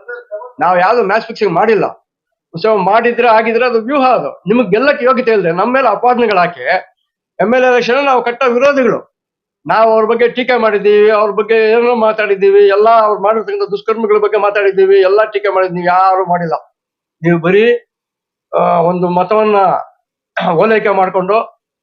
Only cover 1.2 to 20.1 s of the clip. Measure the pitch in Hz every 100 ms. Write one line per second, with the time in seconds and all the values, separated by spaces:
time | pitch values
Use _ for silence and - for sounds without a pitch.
1.2 | 226 - 202 170 220 208 - - _ _
2.2 | _ _ _ 165 220 214 180 220 233 226
3.2 | 240 220 226 226 247 226 220 294 254 220
4.2 | 143 - 175 240 208 208 277 285 247 247
5.2 | 233 220 175 175 220 262 247 202 240 240
6.2 | 233 190 175 123 127 185 - _ _ _
7.2 | _ - 190 254 254 247 208 262 285 254
8.2 | 240 240 262 240 277 269 233 143 - _
9.2 | _ _ _ _ - 196 226 220 214 233
10.2 | 240 233 254 247 220 202 196 208 214 214
11.2 | 214 196 208 226 220 226 240 240 220 214
12.2 | 208 196 196 196 202 196 220 226 214 202
13.2 | 196 220 196 202 196 202 - 220 214 208
14.2 | 202 208 202 208 196 190 190 196 185 208
15.2 | 220 208 202 185 185 175 175 180 190 185
16.2 | 180 175 170 147 - _ _ _ _ _
17.2 | 165 175 165 196 233 240 - _ _ _
18.2 | _ _ _ - 175 175 165 180 175 175
19.2 | 180 214 214 202 185 143 - _ _